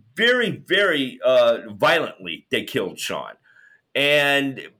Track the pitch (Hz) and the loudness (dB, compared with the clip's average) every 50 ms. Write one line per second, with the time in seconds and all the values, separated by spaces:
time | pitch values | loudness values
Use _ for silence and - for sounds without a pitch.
0 | - _ _ - 226 240 254 247 233 190 139 107 - - 175 196 208 185 156 143 | -18 _ _ 0 2 2 2 2 0 -2 -4 -6 -6 -2 0 2 2 2 0 0
1 | 135 127 - - 110 127 131 123 120 117 117 104 - 110 104 98 139 156 170 165 | -2 -4 -6 -2 0 4 4 6 6 4 2 0 -4 -10 -4 0 2 2 2 2
2 | 135 - - - 92 87 80 71 - _ 127 113 104 - - 127 98 87 - - | 0 -4 -8 -12 -12 -12 -12 -12 -8 _ -4 -4 -4 -4 -4 -4 -4 -4 -6 -8
3 | - - 90 73 - 50 52 - _ _ _ _ - _ _ _ _ _ - 135 | -8 -8 -8 -8 -8 -10 -14 -20 _ _ _ _ -20 _ _ _ _ _ -2 0
4 | 143 143 147 147 143 143 143 143 139 135 131 104 71 - - | 2 2 4 4 2 2 2 0 0 -2 -6 -10 -14 -18 -20